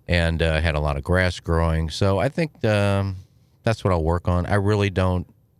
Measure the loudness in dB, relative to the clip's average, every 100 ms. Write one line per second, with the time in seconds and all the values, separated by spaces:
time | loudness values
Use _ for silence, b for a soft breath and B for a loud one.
0 | -4 0 0 0 0 0 0 0 -2 -2
1 | 0 2 0 -2 -2 0 2 0 -2 -2
2 | 0 0 0 -2 -6 -4 -2 0 2 0
3 | -2 -6 -14 _ _ _ -4 -2 0 0
4 | 0 0 0 0 0 0 2 2 0 0
5 | 0 0 -4 -12 _ _